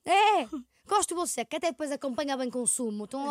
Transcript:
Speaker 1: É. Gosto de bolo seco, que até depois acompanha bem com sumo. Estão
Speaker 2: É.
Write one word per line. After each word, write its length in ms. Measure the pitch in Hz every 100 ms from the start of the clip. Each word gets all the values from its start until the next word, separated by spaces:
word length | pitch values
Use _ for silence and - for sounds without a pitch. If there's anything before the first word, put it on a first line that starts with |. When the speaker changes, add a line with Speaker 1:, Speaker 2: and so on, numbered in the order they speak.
Speaker 1:
É. 420 | - 381 427 392 226 285 - _ -
Gosto 220 | 403 -
de 40 |
bolo 120 | 349 349
seco, 240 | - 226
que 60 | 320
até 140 | 339
depois 220 | 285 294
acompanha 440 | 277 277 233 285 262
bem 120 | 247
com 140 | 247 226
sumo. 380 | - 233 208
Estão 180 | 208 269
Speaker 2:
É. 20 | 285